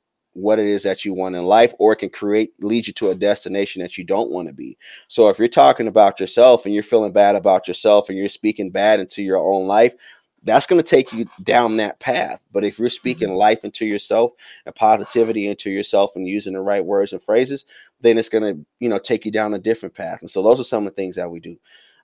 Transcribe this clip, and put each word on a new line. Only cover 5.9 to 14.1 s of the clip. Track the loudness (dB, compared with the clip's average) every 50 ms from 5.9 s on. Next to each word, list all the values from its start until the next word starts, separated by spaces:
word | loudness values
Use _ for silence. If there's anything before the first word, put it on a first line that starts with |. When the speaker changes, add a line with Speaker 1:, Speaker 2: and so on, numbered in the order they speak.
| 4 4 4 4 2 0
Speaker 1:
yourself | -4 -2 2 6 6 6 6 6 2
and | -2 -4
you're | -4
feeling | 0 0 0 0 0 2
bad | 2 4 4 4 2
about | 2 2 2 2 2 0
yourself | -4 -6 -2 2 4 4 4 4 0
and | -4
you're | -6 -6 -6
speaking | -6 -4 -4 -4 -4 -4 -8 -6
bad | -2 0 2 4 4 2
into | 0 -4 -8 -8
your | -4 -2 0
own | 0 2 0 0 0 0
life, | 2 4 4 4 4 2 _ -18 -20 -20 _ _ _ _ _
that's | _ 0 2 2 2
gonna | 2 2 2
take | 4 4 2 2 2 0 -6
you | -8 -8 -8 -12 -10 -4
down | 0 2 2 2 2 0
that | -2 -2 -4 -6 -6
path. | -6 -4 -4 -4 -4 -6 -8 -14 _ _
But | -6 -4 -4
if | -4 -4 -4
you're | -4 -4
speaking | -4 -4 -6 -6 -4 -4 -4 -4
Speaker 2:
Mm-hmm. | 0
Speaker 1:
life | 2 2 2 2 0 -4
into | -10 -8 -6 -4
yourself | -4 -4 -4 -4 -2